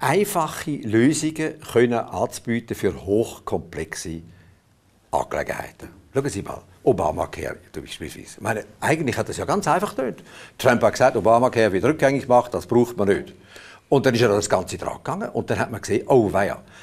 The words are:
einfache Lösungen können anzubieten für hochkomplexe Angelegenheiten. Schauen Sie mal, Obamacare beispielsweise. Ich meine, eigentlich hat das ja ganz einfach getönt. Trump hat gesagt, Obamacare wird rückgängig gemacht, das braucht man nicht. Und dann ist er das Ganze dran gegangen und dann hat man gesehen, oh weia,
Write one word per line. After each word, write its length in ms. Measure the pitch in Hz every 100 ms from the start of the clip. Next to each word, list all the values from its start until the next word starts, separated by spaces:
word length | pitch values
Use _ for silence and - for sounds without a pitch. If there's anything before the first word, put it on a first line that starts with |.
einfache 720 | 135 170 202 180 156 - -
Lösungen 880 | 143 107 107 127 151 156 156 156 - -
können 280 | 117 120 117
anzubieten 720 | - 92 120 - - 117 -
für 320 | 104 101 73 87
hochkomplexe 1160 | 104 117 - - 92 - 76 80 - 87 82 - - _ _ _ _ _ _ _
Angelegenheiten. 760 | 73 - 73 71 78 - - - - _
Schauen 160 | 131 139
Sie 140 | 95
mal, 180 | 80 - - _
Obamacare 720 | - 95 80 80 80 - 73 - -
beispielsweise. 640 | - 65 - 78 - - -
Ich 40 |
meine, 240 | 104 107 - -
eigentlich 360 | 113 156 139 110
hat 120 | 107
das 80 | 92
ja 80 |
ganz 220 | 98 185 180
einfach 300 | 165 196 -
getönt. 260 | 127 - - - - -
Trump 240 | 127 117
hat 100 | 113
gesagt, 240 | - 127 117
Obamacare 560 | 95 117 127 117 110
wird 120 | 92
rückgängig 400 | 113 156 139 139
gemacht, 300 | 113 123 -
das 120 | 90 -
braucht 300 | 117 120 -
man 120 | 101
nicht. 260 | 82 - - - - - - -
Und 180 | 139 135
dann 80 |
ist 60 | 117
er 80 | 117
das 200 | 101 101
Ganze 300 | 95 87 -
dran 200 | - -
gegangen 320 | - 175 240
und 200 | - -
dann 80 | 113
hat 140 | 110
man 80 | 107
gesehen, 240 | - - -
oh 260 | 135 104
weia, 300 | 92 98 - - -